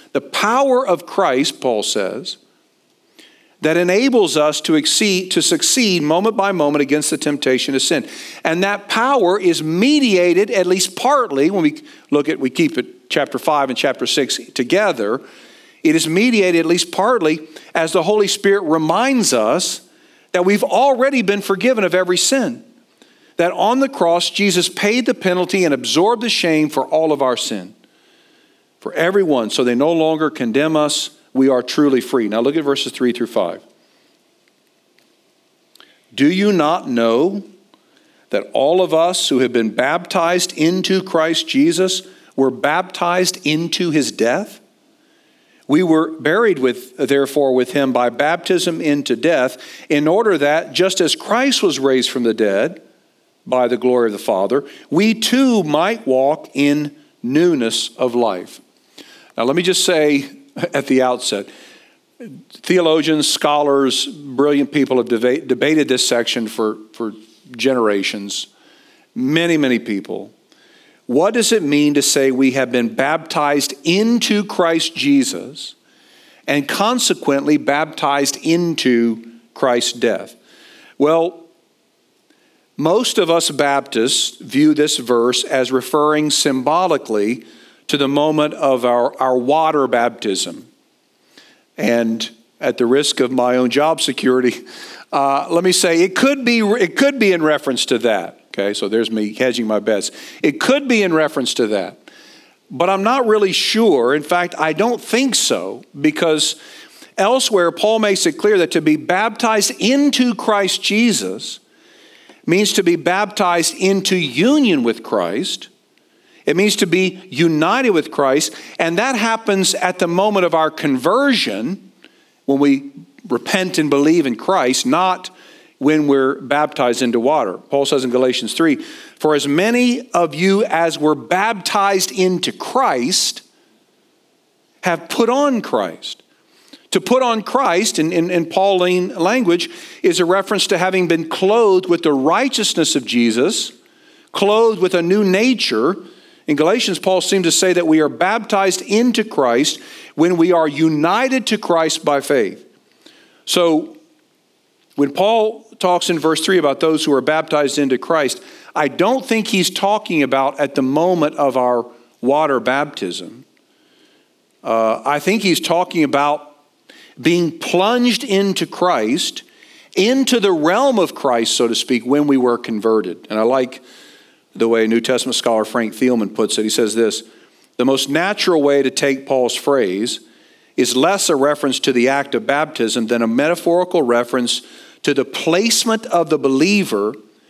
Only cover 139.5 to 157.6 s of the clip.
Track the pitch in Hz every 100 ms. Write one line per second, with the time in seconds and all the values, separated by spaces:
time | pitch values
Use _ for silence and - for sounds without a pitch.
139.5 | 170 - - - - 190 165 170 190 190
140.5 | 202 - 175 185 185 170 165 160 - 190
141.5 | 233 214 185 185 170 165 139 143 190 269
142.5 | - 208 180 151 143 110 120 117 110 160
143.5 | - - - _ _ _ - _ - 202
144.5 | 214 226 196 180 175 170 208 196 190 254
145.5 | 226 - 110 139 202 - - - _ -
146.5 | 147 160 233 - 165 190 185 - 196 170
147.5 | - 185 175 165 156 147 127 180 226 -
148.5 | 202 196 175 - 208 247 226 214 - 127
149.5 | 120 151 - - - - - 170 175 175
150.5 | 175 160 143 160 151 165 208 262 262 -
151.5 | 214 - 165 160 - 147 139 - 139 98
152.5 | - - _ _ _ - - _ _ -
153.5 | 180 170 156 - - _ _ _ _ _
154.5 | _ _ _ _ - 165 143 202 226 214
155.5 | 226 - - 185 175 - 165 156 156 -
156.5 | 185 147 135 160 156 151 139 127 156 156
157.5 | 151